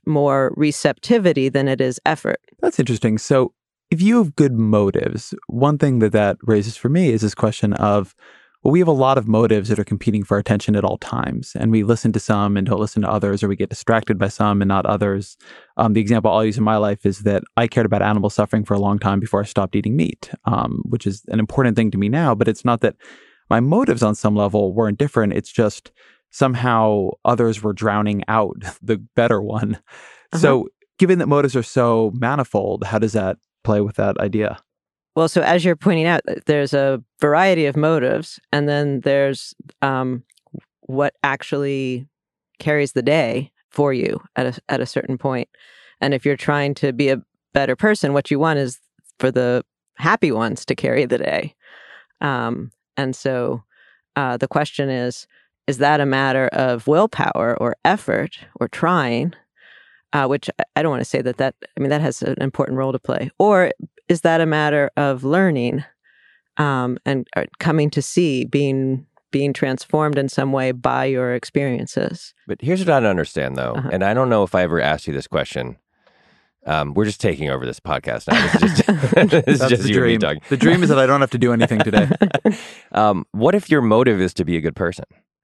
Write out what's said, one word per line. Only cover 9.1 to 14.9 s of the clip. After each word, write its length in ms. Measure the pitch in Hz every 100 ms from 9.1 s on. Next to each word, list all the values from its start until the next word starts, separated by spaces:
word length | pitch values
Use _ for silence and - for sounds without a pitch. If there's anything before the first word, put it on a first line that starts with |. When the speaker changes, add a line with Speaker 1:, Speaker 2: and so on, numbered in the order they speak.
| 135
Speaker 2:
of 100 | 110
motives 420 | 110 117 107 107
that 100 | 104
are 40 |
competing 400 | 101 104 - 104
for 120 | 95 101
our 40 |
attention 360 | - 104 - 104
at 100 | 98
all 120 | -
times. 540 | - 62 64 60 - -
And 140 | 113
we 120 | 110
listen 280 | 104 113 117
to 60 | 107
some 360 | - 104 101 101
and 120 | 95
don't 120 | 101
listen 220 | 107 110
to 80 | 101
others, 320 | 107 101 101
or 40 | 101
we 80 | 98
get 140 | 104
distracted 500 | - - 113 - 101
by 80 | 101
some 340 | - 104 101
and 80 | 98
not 160 | 98
others. 500 | 101